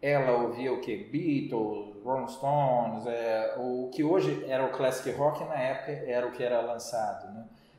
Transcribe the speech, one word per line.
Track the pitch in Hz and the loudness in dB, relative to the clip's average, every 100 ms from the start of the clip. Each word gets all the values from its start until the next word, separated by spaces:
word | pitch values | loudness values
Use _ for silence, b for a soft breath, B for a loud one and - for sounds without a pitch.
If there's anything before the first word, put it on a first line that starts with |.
ela | 139 143 127 120 | 2 4 4 4
ouvia | 120 120 131 | 2 -2 -2
o | 123 | -2
quê? | - 101 104 | -2 -6 -4
Beatles, | 143 175 139 131 120 107 104 104 104 | -2 2 2 0 -2 -2 -4 -8 -10
Rolling | 113 131 120 | -2 -2 -2
Stones, | - 139 147 135 123 113 110 120 | -4 2 4 4 4 2 -2 -4
é, | 117 113 110 110 123 | -2 0 2 0 -2
o | 127 123 127 | -2 -2 -4
que | - | 0
hoje | 151 185 147 143 131 | 4 4 4 0 0
era | 131 | 0
o | 131 | 0
classic | - 131 131 135 | 2 0 2 -4
rock, | 117 147 147 | 2 2 2
na | - 127 | -4 -2
época | 127 131 151 | -2 -2 -4
era | 143 127 123 123 | -6 -2 0 0
o | |
que | 120 | -2
era | 123 120 | 0 2
lançado, | 117 117 - 117 107 98 98 | 0 -4 -4 -2 -2 -4 -10
né? | 107 117 B B | -14 -16 B B